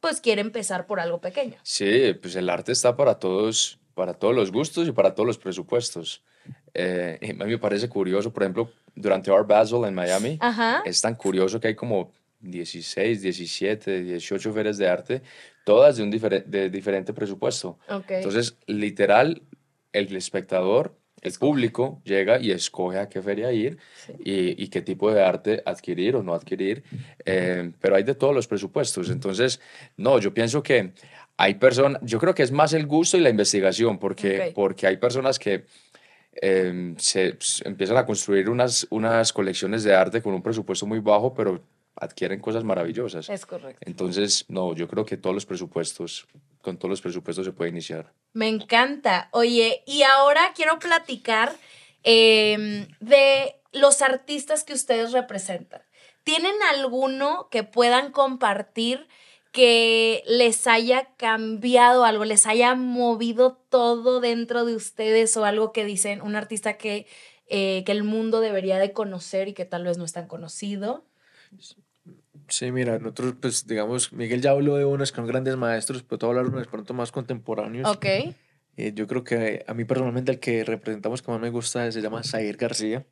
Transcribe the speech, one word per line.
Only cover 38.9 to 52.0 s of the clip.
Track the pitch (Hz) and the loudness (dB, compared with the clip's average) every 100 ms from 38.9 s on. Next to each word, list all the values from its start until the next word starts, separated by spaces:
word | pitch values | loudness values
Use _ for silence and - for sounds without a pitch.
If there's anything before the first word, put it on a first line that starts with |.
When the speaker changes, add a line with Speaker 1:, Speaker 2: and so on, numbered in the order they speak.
| 110 110 113 113 | -4 0 2 0
Speaker 2:
colecciones | - 95 90 95 113 | 0 -4 -4 -4 -2
de | 107 | 4
arte | 95 95 110 | 4 4 0
con | 107 | -4
un | 95 | -4
presupuesto | 101 113 98 92 101 | -4 -6 -4 -6 -4
muy | 110 | -4
bajo, | 107 104 123 | 2 2 2
pero | 127 101 90 _ _ _ - | -2 -2 -2 _ _ _ -14
adquieren | - - 90 95 | -14 -6 -6 -6
cosas | 104 113 | -4 -4
maravillosas. | 110 92 82 85 120 87 78 | -2 -2 -2 -4 -8 -8 -10
Speaker 1:
Es | 208 | -12
correcto. | - 180 135 - | -12 -14 -14 -18
Speaker 2:
Entonces, | - 85 92 90 104 - - | -16 -6 -4 -2 0 0 -2
no, | 95 92 | -4 -4
yo | 80 85 | -4 -6
creo | 101 | -4
que | 107 95 | -6 -6
todos | 92 | -4
los | 95 | -4
presupuestos, | - 92 87 - 82 - 85 - - _ _ _ | -6 -10 -8 -6 -6 -8 -12 -12 -16 _ _ _
con | - 87 | -12 -8
todos | 90 | -6
los | 95 | -6
presupuestos | 90 87 85 87 | -6 -8 -8 -8
se | 95 | -8
puede | 90 85 | -6 -6
iniciar. | 85 80 80 80 _ _ | -6 -10 -12 -14 _ _
Speaker 1:
Me | 220 220 | -4 -2
encanta. | 220 208 233 254 285 240 185 - | -4 0 2 2 0 0 -2 0
Oye, | 240 233 240 226 247 - | 0 2 4 2 0 -4
y | 285 | 4
ahora | 277 269 277 294 359 | 6 8 6 6 4
quiero | - 311 320 | 2 0 0
platicar, | 349 330 330 254 - 220 240 320 - - - _ | 2 0 0 -10 -2 0 0 -2 -20 -20 -20 _